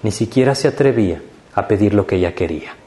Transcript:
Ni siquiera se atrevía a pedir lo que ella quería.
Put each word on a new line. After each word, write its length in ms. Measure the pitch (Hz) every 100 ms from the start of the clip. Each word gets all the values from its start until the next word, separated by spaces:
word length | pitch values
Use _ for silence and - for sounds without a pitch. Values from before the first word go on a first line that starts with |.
Ni 80 | 110
siquiera 440 | - 117 - 127
se 140 | 135 147
atrevía 540 | - 139 117 98 80 - - -
a 120 | - 98
pedir 280 | 104 104
lo 120 | 104 95
que 100 | 95
ella 180 | 87
quería. 400 | - 82 80 - -